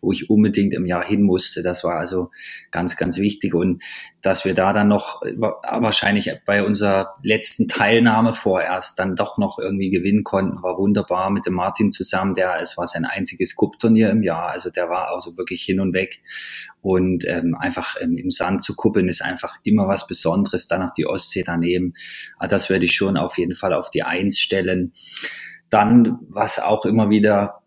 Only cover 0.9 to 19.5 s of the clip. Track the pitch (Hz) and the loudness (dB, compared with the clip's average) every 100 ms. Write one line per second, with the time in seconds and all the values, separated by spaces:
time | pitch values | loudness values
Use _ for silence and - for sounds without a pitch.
0.9 | 87 90 104 101 90 - - 87 87 85 | -2 0 2 4 4 0 -4 -4 -4 -4
1.9 | 85 87 92 87 - - - - 87 87 | -4 -2 -4 -4 -10 -18 -18 -8 -4 -4
2.9 | - 90 87 101 - 98 85 92 87 - | -2 -4 0 -2 0 -2 0 0 -2 -8
3.9 | - - _ 98 92 98 90 95 104 104 | -16 -18 _ -2 0 0 2 2 4 4
4.9 | 104 - - - 101 110 - - 113 113 | 4 0 -8 -8 -2 -4 -4 -6 0 0
5.9 | 104 101 104 98 - - 101 101 101 101 | 2 2 0 -2 -6 0 0 2 2 2
6.9 | 95 95 - 101 107 - - 113 - 104 | 2 0 -6 0 0 0 -2 -2 2 4
7.9 | 117 120 110 113 110 104 92 80 92 - | 6 6 4 2 0 0 0 0 -2 -4
8.9 | - 95 90 101 - 98 - 98 98 95 | -4 -4 -2 -4 -2 -2 -2 -6 -2 0
9.9 | 95 95 107 104 98 95 - 90 90 101 | 0 2 0 0 -2 -2 -4 -6 0 2
10.9 | 104 95 90 95 101 90 92 92 - 104 | 2 0 -2 0 -2 -2 -2 -2 0 -2
11.9 | - 95 92 95 90 92 85 85 - 87 | 0 -4 -2 -2 0 0 -2 -6 -6 -6
12.9 | 85 78 98 92 - 92 - 104 - 113 | -4 -6 -4 -8 -4 -6 0 -2 0 4
13.9 | 110 110 110 95 80 85 82 87 90 85 | 6 6 2 0 -2 -4 -6 -6 -4 -2
14.9 | 87 87 90 87 85 90 90 - 95 95 | -2 -4 -6 -8 -10 -8 -8 -2 0 2
15.9 | 90 95 - - - - - - - 98 | 0 -4 -8 -16 -14 -14 -16 -18 -8 0
16.9 | 92 92 90 - 87 85 82 92 87 - | 2 2 0 -2 -2 -2 -2 -4 -4 -8
17.9 | - 85 85 92 - - 98 - - 107 | -6 -2 -2 -2 -2 -2 -2 -4 -2 0
18.9 | 104 90 87 - 87 - | 2 0 -2 -6 -6 -10